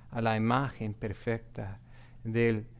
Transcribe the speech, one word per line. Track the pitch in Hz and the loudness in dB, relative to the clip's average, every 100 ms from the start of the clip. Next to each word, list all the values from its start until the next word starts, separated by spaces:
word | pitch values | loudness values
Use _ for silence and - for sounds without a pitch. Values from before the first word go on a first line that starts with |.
| - | -10
a | 113 | 0
la | 113 110 | 2 4
imagen | 113 123 139 - 110 104 | 4 4 2 -2 -6 -4
perfecta | 110 95 - 113 - - 101 98 - - - - | -6 -4 -2 -2 -4 -10 -8 -10 -14 -18 -18 -10
del | 117 113 117 110 107 | -2 4 4 4 -2